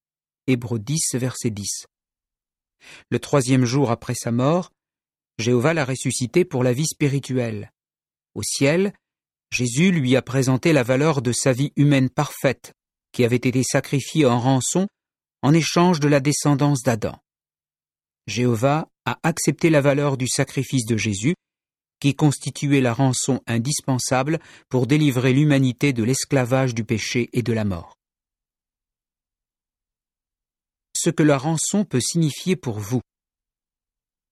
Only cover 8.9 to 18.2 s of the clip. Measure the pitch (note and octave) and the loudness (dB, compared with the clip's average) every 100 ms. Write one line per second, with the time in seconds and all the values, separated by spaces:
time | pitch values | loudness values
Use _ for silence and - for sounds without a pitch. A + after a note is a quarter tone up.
8.9 | - _ _ _ _ - - B2 B2 F#3 | -4 _ _ _ _ -10 -4 -2 2 2
9.9 | E3+ B2+ C3 - C3+ C3 C3 E3+ D3 A#2 | 2 2 0 0 -2 0 2 2 2 2
10.9 | C3 D#3 C3+ A#2+ A#2 C#3+ B2 C#3+ - C#3+ | 2 2 0 -2 0 0 0 -2 2 4
11.9 | C3+ B2+ - D3 - C#3 - - _ _ | 4 2 0 -4 0 -2 -2 -10 _ _
12.9 | _ _ - A#2+ B2 C3 B2 A#2+ C#3 - | _ _ 0 2 2 0 0 0 -2 -2
13.9 | C#3+ - D#3 C3+ A#2+ B2+ C3 - F3+ G3 | -4 -2 2 4 4 2 0 0 -2 -2
14.9 | _ _ _ _ - C3+ D#3+ C#3+ F3 F3 | _ _ _ _ -4 2 4 4 2 2
15.9 | E3 D3 C#3+ C#3 C#3 D3+ C#3 D3 C#3 C3 | 2 2 2 2 0 0 2 2 0 0
16.9 | A2+ F2+ - _ _ _ _ _ _ _ | -2 -4 -10 _ _ _ _ _ _ _
17.9 | _ _ _ | _ _ _